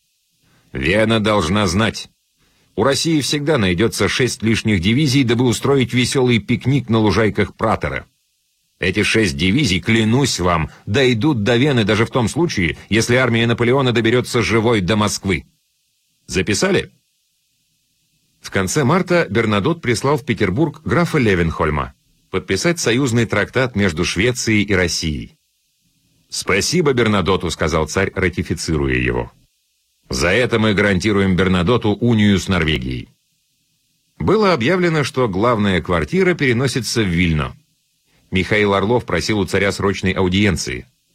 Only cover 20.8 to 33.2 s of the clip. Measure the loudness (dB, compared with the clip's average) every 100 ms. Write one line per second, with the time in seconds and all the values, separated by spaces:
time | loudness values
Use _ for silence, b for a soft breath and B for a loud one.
20.8 | -2 0 0 0 2 2 0 0 -2 -2
21.8 | -6 -12 _ _ -8 -8 -4 -2 -2 0
22.8 | 0 0 0 0 0 -2 -2 -2 -2 0
23.8 | -2 0 -4 0 -2 -2 0 0 0 0
24.8 | 0 -2 -6 -6 -10 _ _ _ _ _
25.8 | _ _ _ _ -14 -10 -2 -2 0 0
26.8 | 2 2 2 2 0 0 -2 -4 -2 -2
27.8 | -2 -2 -2 -2 -2 -2 -6 -4 -2 -2
28.8 | 0 0 -2 -4 -6 _ _ _ _ _
29.8 | _ _ -10 -2 0 0 0 2 2 2
30.8 | 2 0 0 0 2 2 2 0 2 0
31.8 | 0 -2 0 2 4 2 0 -2 0 -2
32.8 | -4 -8 -12 _